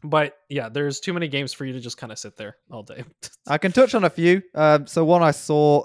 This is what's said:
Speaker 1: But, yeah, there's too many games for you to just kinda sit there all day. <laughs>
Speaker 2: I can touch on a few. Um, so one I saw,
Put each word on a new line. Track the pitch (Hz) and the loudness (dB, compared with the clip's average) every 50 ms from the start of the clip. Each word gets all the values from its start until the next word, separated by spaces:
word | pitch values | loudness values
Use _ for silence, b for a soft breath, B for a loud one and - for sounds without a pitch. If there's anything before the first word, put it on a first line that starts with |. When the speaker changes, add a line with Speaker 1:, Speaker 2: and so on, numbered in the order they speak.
| - | -8
Speaker 1:
But, | 151 151 156 147 139 - _ _ - | -2 0 0 0 0 -4 _ _ -10
yeah, | 139 139 120 113 | -8 -8 -8 -6
there's | 110 143 147 143 139 - | -4 -4 -4 -4 -4 -6
too | - 190 175 | -8 -6 -6
many | 175 170 151 | -4 -6 -4
games | 135 143 139 131 - | -6 -6 -6 -6 -8
for | - 139 | -10 -10
you | 135 127 | -10 -10
to | 127 | -10
just | 120 120 - - | -12 -14 -14 -14
kinda | - 113 107 | -16 -16 -14
sit | - - 107 _ | -14 -16 -18 _
there | - 107 101 - _ _ _ | -16 -16 -16 -16 _ _ _
all | - 113 101 | -18 -18 -18
day. | - - - 123 - _ _ - | -18 -16 -18 -18 -18 _ _ -20
<laughs> | - _ _ _ - | -20 _ _ _ -4
Speaker 2:
I | 143 156 | -4 -2
can | - 185 170 | -2 0 4
touch | 247 262 - - | 4 4 4 4
on | 226 190 | 2 0
a | 156 | 0
few. | - - 170 175 180 196 185 - - | 0 2 2 4 4 2 0 -6 -4
Um, | 151 156 151 151 147 143 | 2 4 4 4 4 2
so | - - 165 165 | -2 -2 0 2
one | 160 175 175 170 | 4 4 4 4
I | 156 143 | 2 0
saw, | - - - 151 151 151 147 147 143 | -2 -4 -2 0 2 4 4 4 4